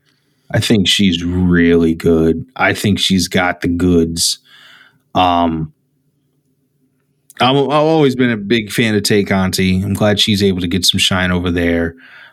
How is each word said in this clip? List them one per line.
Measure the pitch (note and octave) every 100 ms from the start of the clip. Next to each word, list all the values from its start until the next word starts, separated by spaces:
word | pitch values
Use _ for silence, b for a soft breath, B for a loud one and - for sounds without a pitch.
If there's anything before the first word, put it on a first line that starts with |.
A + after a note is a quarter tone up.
| _ _ _ _ -
I | A#2+
think | - A2 F2
she's | - G2 F2
really | F2 F2+ F2+ F2 E2+ E2+ E2
good. | E2 F2 E2 D#2+ D#2+ - -
I | F#2+
think | G2 G#2+ F#2
she's | - F#2+ E2
got | F#2 F2+ -
the | F2+
goods. | F2 F2+ E2+ E2 E2+ - - b b b b b b _
Um, | F2+ F2+ F2 E2+ D#2+ D#2 _ _ _ _ _ _ _ _ _ _ _ _ _ _ _ _ -
I'm, | B2 C#3+
I've | C3
always | D3+ D#3 D#3+ C#3 B2
been | B2
a | A2
big | G2+ A#2 G2+
fan | - A2+
of | G#2
Tay | G2+ G#2
Conti. | F#2+ G2 F#2 F#2 F#2+ F#2
I'm | G2+
glad | G2 G#2+ G2+
she's | - G2
able | G2 F2
to | F2+
get | F#2
some | - G2
shine | - F#2 F2+
over | F2+ F2+
there. | E2+ E2+ E2+ E2 - B B B